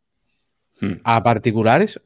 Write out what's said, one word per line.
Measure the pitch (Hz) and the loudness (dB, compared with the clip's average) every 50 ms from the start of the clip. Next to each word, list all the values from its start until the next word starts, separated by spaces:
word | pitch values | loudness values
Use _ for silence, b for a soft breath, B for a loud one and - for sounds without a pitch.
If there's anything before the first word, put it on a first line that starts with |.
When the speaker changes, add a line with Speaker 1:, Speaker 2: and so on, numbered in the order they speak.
| _ _ _ _ _ _ _ _ _ _ _ _ _ _ _ _ | _ _ _ _ _ _ _ _ _ _ _ _ _ _ _ _
Speaker 1:
Hmm. | - 98 90 - - | -8 -8 -8 -6 -2
Speaker 2:
a | 113 117 117 - | 0 0 2 2
particulares, | 120 117 110 - 120 104 113 107 113 120 156 208 214 - - - | 0 0 0 0 -2 -2 0 2 2 2 2 0 -2 -4 -12 -8